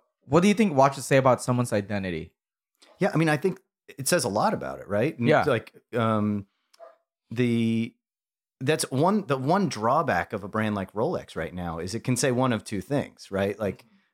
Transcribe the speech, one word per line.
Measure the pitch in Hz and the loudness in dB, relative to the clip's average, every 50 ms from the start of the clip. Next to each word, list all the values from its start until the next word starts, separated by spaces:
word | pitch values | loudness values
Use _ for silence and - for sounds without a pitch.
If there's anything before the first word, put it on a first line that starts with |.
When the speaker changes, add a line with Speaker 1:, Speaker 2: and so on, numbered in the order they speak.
| _ _ _ _ _ | _ _ _ _ _
Speaker 1:
what | - 131 170 | 0 2 4
do | 175 208 | 6 4
you | 208 | 4
think | 196 220 202 151 | 4 2 2 4
watches | 131 135 139 139 139 127 | 4 4 4 2 -2 0
say | - 143 | 2 4
about | 135 127 131 123 113 | 4 6 4 4 2
someone's | - - 127 123 123 120 | 2 0 0 0 0 0
identity? | 113 104 101 92 104 101 95 92 85 78 82 85 _ _ _ _ _ _ _ _ _ _ - - _ - | 0 -2 -2 -2 -4 -4 -4 -4 -4 -6 -6 -10 _ _ _ _ _ _ _ _ _ _ -20 -20 _ -2
Speaker 2:
Yeah, | 175 196 | -2 0
I | - | 2
mean, | 156 165 160 | 2 2 2
I | 151 147 | 2 2
think | 156 190 180 - _ _ _ _ _ - | 0 -2 -2 -4 _ _ _ _ _ -16
it | - - 131 - | -14 -8 -2 0
says | 180 175 139 | 0 2 2
a | 110 | 0
lot | 98 107 143 214 208 | 0 0 2 0 0
about | - 69 65 67 69 | -2 -4 -8 -10 -10
it, | 64 - | -6 -2
right? | 98 104 117 156 165 - | 0 0 0 0 0 0
And | 117 127 | 2 4
Speaker 1:
Yeah. | 151 135 104 | 4 4 4
Speaker 2:
like, | - 131 110 - - - - - _ - | 2 0 -2 -2 -8 -14 -20 -14 _ -2
um, | 120 113 113 110 107 104 104 104 104 101 - _ _ _ _ _ - - - - _ _ _ _ _ _ _ | 0 0 2 2 2 0 0 -2 -4 -6 -10 _ _ _ _ _ -20 -20 -20 -20 _ _ _ _ _ _ _
the, | 113 113 127 120 117 117 113 113 113 113 113 113 - _ _ _ _ _ _ _ _ _ _ _ _ - | -2 0 0 2 2 2 0 0 0 -2 -2 -4 -8 _ _ _ _ _ _ _ _ _ _ _ _ -6
that's | 135 131 156 156 - - | -2 -2 -2 -2 -2 -2
one, | - 127 151 180 208 220 - | -2 0 2 2 2 0 0
the | - 139 131 | -2 -4 -2
one | 131 139 170 202 202 143 | 0 0 0 2 0 -2
drawback | - 107 107 117 131 - 127 127 101 87 85 - - | -2 -2 0 2 2 2 2 2 0 0 0 -2 -6
of | 101 92 | -8 -8
a | 98 | -4
brand | - 110 107 107 104 | -4 -2 -2 0 -2
like | 101 95 - | -2 -4 -6
Rolex | - 98 117 160 180 - 135 - - | -4 -4 -2 -2 -2 -4 -8 -8 -8
right | 90 80 78 76 | -8 -8 -6 -6
now | 90 87 85 80 82 | -6 -6 -6 -6 -6
is | 82 98 107 | -6 -6 -8
it | 117 | -6
can | - - 127 | -4 -2 -2
say | 123 - 139 | 0 0 0
one | 123 120 131 127 | 0 2 0 0
of | 120 107 - | 0 -2 -4
two | - - 98 | -6 -8 -8
things, | 87 - 143 139 101 50 - - - - | -6 -4 -4 -4 -4 -6 -10 -18 -12 -6
right? | 98 95 98 101 101 - | -4 -2 -2 -2 -2 -2
Like, | 107 101 92 - - _ _ _ _ _ | -4 -4 -6 -6 -12 _ _ _ _ _